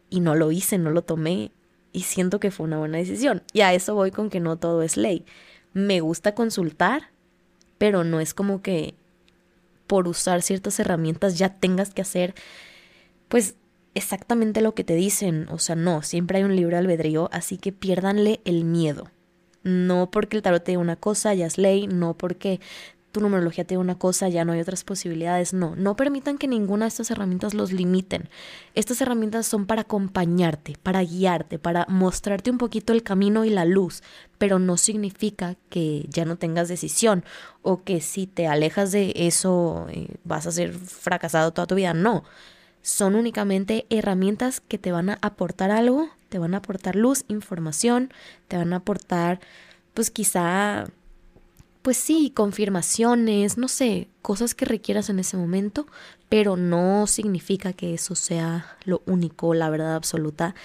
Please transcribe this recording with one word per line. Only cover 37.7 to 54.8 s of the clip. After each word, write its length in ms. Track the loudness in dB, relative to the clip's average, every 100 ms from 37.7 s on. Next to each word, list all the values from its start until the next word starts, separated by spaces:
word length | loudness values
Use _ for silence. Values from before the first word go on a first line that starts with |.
| -2
que 180 | 0 -2
si 260 | -2 -6 -6
te 180 | -2 2
alejas 460 | 2 2 2 2
de 220 | 2 0 2
eso, 720 | 2 2 2 4 2 -2 -6
eh, 200 | -8 -10 -10 -6
vas 200 | -6 -4
a 60 |
ser 220 | -2 -4
fracasado 800 | -6 -14 -8 -4 -4 0 2 2
toda 120 | 0 0
tu 80 |
vida. 220 | 0 2 2
No, 280 | 2 2 -2 -20 -20 -20 _ _ -6
son 300 | 0 2 2
únicamente 720 | 0 -2 0 0 0 -2 0
herramientas 720 | -2 0 2 0 0 -2 -4
que 160 | -8 -6
te 140 | -2
van 180 | -2 -2
a 80 | -2
aportar 480 | -4 -4 -6 -2 2
algo, 360 | 4 4 2 -2 -8 -10
te 80 | -4
van 160 | -2
a 40 | -2
aportar 380 | -4 -6 -2 2
luz, 300 | 2 2 -4
información, 880 | -8 -8 -8 -6 -2 2 2 -2 -8 -20 -20 -8
te 100 | -2
van 160 | -2
a 20 | -2
aportar, 640 | -2 -6 -2 0 0 -2 -6 -20 -20 -20 _ -4
pues, 160 | -4
quizá, 760 | -2 -2 0 0 0 0 -2 -8 -16 -20 -20 -20 -20 _ -20 -20 _
pues 160 | -2 0
sí, 320 | 2 2 2
confirmaciones, 1300 | 2 0 0 0 0 -2 2 4 4 2 2 2 0
no 120 | -2
sé, 380 | 0 0 0 -4 _
cosas 320 | -4 -2 -2
que 120 | -2 -2
requieras 440 | -2